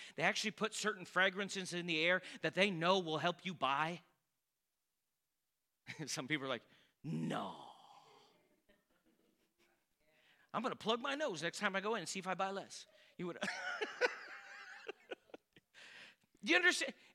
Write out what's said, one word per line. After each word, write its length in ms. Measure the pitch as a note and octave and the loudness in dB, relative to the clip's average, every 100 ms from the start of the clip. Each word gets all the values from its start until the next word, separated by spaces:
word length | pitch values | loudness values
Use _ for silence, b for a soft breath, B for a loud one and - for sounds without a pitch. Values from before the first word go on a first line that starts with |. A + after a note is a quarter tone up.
| B - | B 0
they 60 | |
actually 280 | E3 G#3 G#3+ | 2 2 0
put 240 | - G#3+ - | 0 -2 0
certain 300 | G#3 G3+ F3 | -2 -2 0
fragrances 680 | F3+ F#3+ F#3 G3 G3 F#3 | 4 4 4 -4 -4 -4
in 140 | F3 F3 | -2 0
the 160 | D#3+ | 4
air 180 | E3 F3+ - B | 4 4 0 B
that 140 | D#3+ D#3+ | 0 4
they 140 | G3+ | 4
know 300 | E3+ E3+ F#3+ | 4 4 4
will 180 | E3 D#3 | 4 0
help 200 | E3 F3 | 0 0
you 100 | - | -4
buy? 480 | E3 C3 C#3 D#3+ F3 - _ _ _ _ _ _ _ _ _ _ _ _ _ _ _ _ _ - | 0 2 2 0 -2 -10 _ _ _ _ _ _ _ _ _ _ _ _ _ _ _ _ _ -14
<laughs> 180 | - C#3+ | -8 -6
Some 200 | - B2+ | -4 -2
people 180 | D#3 C3+ | -2 -2
are 40 | |
like, 140 | A#2+ - b b b D3+ | -4 -6 b b b -6
"No. 480 | D#3+ D#3+ - - - - - B B B B B B _ _ _ _ _ _ _ _ _ _ _ _ _ _ _ _ _ b b b b | -4 -2 -2 -4 -8 -14 -18 B B B B B B _ _ _ _ _ _ _ _ _ _ _ _ _ _ _ _ _ b b b b
I'm 80 | - | -4
gonna 140 | A3 D#3+ | -2 -2
plug 260 | G3+ A#3 | 0 2
my 140 | C#4 C#4 | 0 -2
nose 260 | D#4 E3 | -2 -2
next 180 | E3+ - | -4 0
time 160 | G#3 F#3+ | 0 0
I 40 | |
go 160 | G3 A3+ | 0 -2
in 40 | |
and 100 | E3 | -4
see 100 | F#3+ | -4
if 80 | F#3 | -2
I 60 | |
buy 180 | F#3 F#3+ | -2 -2
less." 340 | G3 C#3+ - - b b b | -4 -8 -12 -16 b b b
You 100 | F3 | -6
would. 100 | E3 | -4
<laughs> 60 | - - - - - - B4 - - - - - - - - - - - _ - _ - _ - B B B B _ _ | -4 -4 -4 -4 -4 2 2 2 -12 -14 -14 -16 -16 -14 -14 -14 -12 -14 _ -20 _ -20 _ -20 B B B B _ _
Do 80 | G3 | 4
you 60 | F4 | 6
understand? 360 | F4+ - D#4+ - b | 6 4 0 -6 b